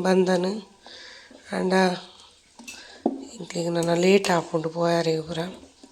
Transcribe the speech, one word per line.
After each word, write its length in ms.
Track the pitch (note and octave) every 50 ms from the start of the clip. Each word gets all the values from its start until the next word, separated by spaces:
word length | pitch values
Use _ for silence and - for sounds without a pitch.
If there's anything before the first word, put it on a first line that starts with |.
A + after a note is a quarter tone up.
ಬಂದನು. 680 | F3+ F#3+ F#3 F#3+ F#3 F#3 F#3 F3 F3+ F#3+ G#3 A3 F#3+ - - _ - - - - - - - - - - - - - -
ಆಂಡ 200 | G3 F#3 F#3 F#3 F#3 F#3+ F#3+ F#3 F3+ F3+ - - - - - - _ _ _ _ _ - - - - - - - - - - - - - - - - A3
ಇಂಕ್ಲೆಗ್ 300 | F3 - - F3 E3 F3
ನನ 240 | E3+ E3+ E3 E3+ E3+
ಲೇಟ್ 360 | E3+ F3 F#3 G3 G3+ G3 -
ಆಪುಂಡು 380 | F3+ E3 D#3+ - - E3 D#3 D#3+
ಪೋಯಾರೆ 520 | D#3+ E3+ E3+ E3+ E3+ E3+ E3 E3 D#3+ D#3
ಪೂರ. 180 | D3+ D#3+ E3+ D#3+ E3+ F#3 - - - - _ _ - -